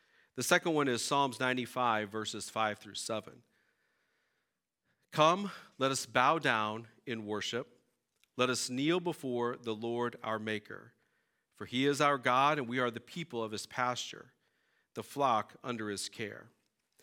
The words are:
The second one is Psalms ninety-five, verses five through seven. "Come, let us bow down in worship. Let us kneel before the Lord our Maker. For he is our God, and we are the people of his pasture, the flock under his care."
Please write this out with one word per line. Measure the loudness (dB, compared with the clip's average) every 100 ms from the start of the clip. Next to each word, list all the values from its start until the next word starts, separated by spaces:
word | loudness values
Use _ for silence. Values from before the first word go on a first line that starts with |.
| _ _ _ -6
The |
second | 4 4 4
one | 2 2
is | 0
Psalms | 0 2 2 0
ninety-five, | 0 0 -2 0 0 0 -2
verses | -6 -6 -8 -6
five | -2 -2 -2
through | -10 -10
seven. | -6 -6 -8 -18 _ _ _ _ _ _ _ _ _ _ _ _ _ _ _ _ _
"Come, | 4 4 4 -2 -10 -18 -2
let | 0
us | 0 0
bow | 4 4 4
down | 2 2 0 -4 -12 _ -8
in | -6 -4
worship. | -6 -4 -6 -6 _ _ _ _ _ _ 0
Let | 2
us | 2 -2
kneel | 0 2 2
before | -2 -4 -4 0 -2 -2
the | -6 -4
Lord | -4 -2 -2 -4
our | -4 -4
Maker. | -2 -4 -6 -16 -16 _ _ _ _ _ _ _
For | -4
he | 2 2
is | 4
our | 4 4
God, | 4 4 4 2
and | 0
we | 0
are | 0
the | -2
people | -10 -10 -6 -6
of | -4
his | -6 -6
pasture, | -2 -2 -2 -8 -12 -20 _ _ _ _ _ _
the | -12
flock | -8 0 4 4 0 -8
under | -8 -6 -6
his | -6 -8
care." | -8 -10 -10 -18 _ _ _ _ _